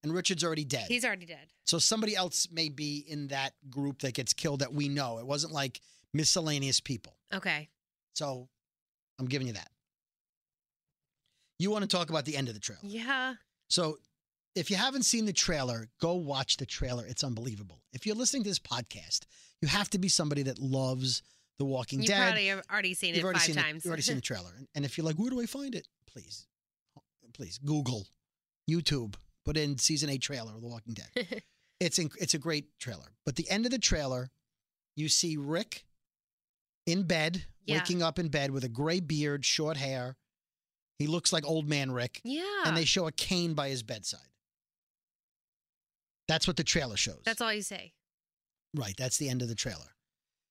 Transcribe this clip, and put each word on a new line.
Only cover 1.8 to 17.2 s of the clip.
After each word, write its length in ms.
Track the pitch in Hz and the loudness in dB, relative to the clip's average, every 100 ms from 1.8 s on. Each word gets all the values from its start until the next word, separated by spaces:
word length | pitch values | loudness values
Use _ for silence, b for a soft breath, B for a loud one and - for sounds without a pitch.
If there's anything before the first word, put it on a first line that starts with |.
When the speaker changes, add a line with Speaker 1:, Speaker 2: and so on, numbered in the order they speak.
| - 220 214 | 4 4 2
Speaker 1:
else 340 | 196 180 - - | 0 0 0 0
may 160 | 165 156 | 0 -2
be 300 | 139 147 147 | -2 -4 -4
in 300 | 147 147 143 | -6 -6 -4
that 260 | 139 135 - 135 | -2 -2 -4 -10
group 300 | 135 143 135 | -2 -2 -2
that 120 | 139 | -2
gets 180 | 123 120 | 0 0
killed 260 | - 160 139 | 0 0 0
that 120 | 135 | -2
we 140 | 147 143 | 0 0
know. 300 | 143 131 113 | 0 -2 -4
It 80 | 127 | -4
wasn't, 260 | 147 156 | -2 -2
like, 260 | 151 135 - b b _ | -2 -2 -4 b b _
miscellaneous 680 | 147 156 185 160 143 135 123 | 2 4 4 2 0 2 2
people. 360 | - 127 - - _ | 0 -4 -8 -20 _
Speaker 2:
Okay. 340 | 190 185 151 151 _ _ _ _ | -4 -2 -2 -4 _ _ _ _
Speaker 1:
So 340 | - 147 131 127 _ _ _ _ _ _ - | -6 -4 -4 -10 _ _ _ _ _ _ -6
I'm 80 | 127 | -2
giving 200 | 139 127 | 0 -2
you 60 | |
that. 160 | 101 82 _ _ _ _ _ _ _ _ _ _ _ _ _ _ _ _ _ _ - | -6 -12 _ _ _ _ _ _ _ _ _ _ _ _ _ _ _ _ _ _ -2
You 120 | 185 | 0
wanna 160 | 214 196 | 2 2
talk 240 | 180 170 | 0 2
about 140 | 160 | 0
the 120 | 143 143 | 0 -2
end 120 | 131 | -4
of 60 | |
the 60 | 107 | -4
trailer. 200 | - 98 | -8 -8
Speaker 2:
Yeah. 520 | 202 220 233 269 254 247 _ _ - | -10 -6 -2 -2 -2 -6 _ _ 0
Speaker 1:
So 280 | - 160 156 _ _ _ _ _ | 2 2 -2 _ _ _ _ _
if 160 | 190 156 | -4 0
you 60 | 196 | 2
haven't 260 | 254 269 | 2 2
seen 200 | - 233 | 2 4
the 80 | 214 | 2
trailer, 560 | 175 - 156 127 117 110 - | 2 2 2 0 -2 -6 -2
go 140 | 165 | 0
watch 440 | 180 151 135 135 - | 2 0 0 0 0
the 80 | 131 | -2
trailer. 380 | - 127 123 113 | -4 -2 -4 -4
It's 180 | 123 | -4